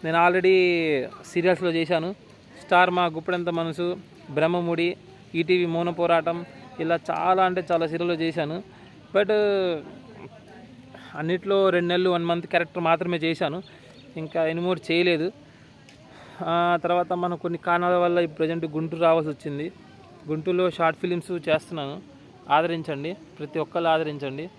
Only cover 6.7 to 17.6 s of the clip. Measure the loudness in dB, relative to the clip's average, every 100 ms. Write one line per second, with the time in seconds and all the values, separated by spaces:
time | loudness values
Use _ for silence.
6.7 | -8 -2 -2 -2 -2 2 4 2 0 0
7.7 | 0 0 -2 -2 -2 -2 -2 -4 -6 -12
8.7 | -20 -20 -20 -2 0 2 2 2 2 0
9.7 | -4 -8 -20 -20 -20 -20 -20 -20 -20 -20
10.7 | -20 -20 -20 -16 -8 -2 -2 0 2 4
11.7 | 2 2 2 2 0 0 -2 0 -2 0
12.7 | -2 0 2 0 -2 -2 -2 -4 -4 -12
13.7 | -20 -20 -20 -18 -12 -6 -2 -2 -2 -2
14.7 | -4 0 0 2 0 -2 -8 -20 -20 -20
15.7 | -20 -20 -20 -20 -20 -20 -10 -2 0 2
16.7 | 2 2 0 0 -2 -2 -4 -4 -4